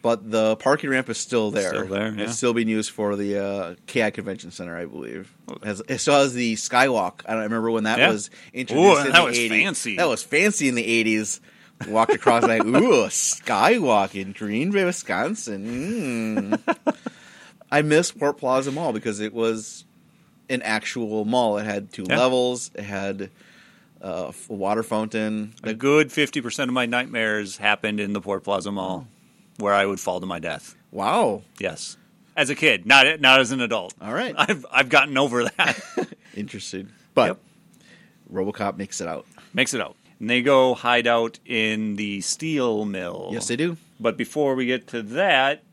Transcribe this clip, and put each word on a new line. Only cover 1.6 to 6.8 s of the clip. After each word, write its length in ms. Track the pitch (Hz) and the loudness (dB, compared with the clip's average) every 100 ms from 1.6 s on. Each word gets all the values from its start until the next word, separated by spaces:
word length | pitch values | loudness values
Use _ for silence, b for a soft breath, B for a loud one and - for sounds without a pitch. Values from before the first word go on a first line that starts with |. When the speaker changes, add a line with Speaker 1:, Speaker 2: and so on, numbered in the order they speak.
| 95 | -2
Speaker 2:
Still 180 | 90 92 | -2 -4
there, 240 | 98 107 | -4 -4
yeah. 100 | 107 104 | -4 -6
Speaker 1:
It's 100 | 113 | -2
still 180 | 123 | 0
being 140 | 117 113 | 0 0
used 220 | 110 107 | 0 -2
for 260 | - 104 101 | -4 -4 -2
the, 220 | 101 101 | -2 -2
uh, 340 | 98 98 87 90 - | -4 -4 -8 -10 -6
K 160 | 131 | 0
I 60 | 107 | 0
Convention 420 | - 98 95 87 | -2 -8 -10 -12
Center, 240 | - 90 85 | -14 -10 -10
I 100 | 85 | -10
believe. 460 | - 60 71 95 _ - | -10 -12 -12 -14 _ -18
Speaker 2:
Okay. 180 | - 107 | -12 -8
Speaker 1:
Has, 120 | 101 - | -8 -6
it 120 | 135 | -4
still 160 | - 143 | 4 4
has 180 | 139 | 4
the 220 | 123 120 110 | 2 -2 -2
Skywalk. 640 | - 123 | 0 2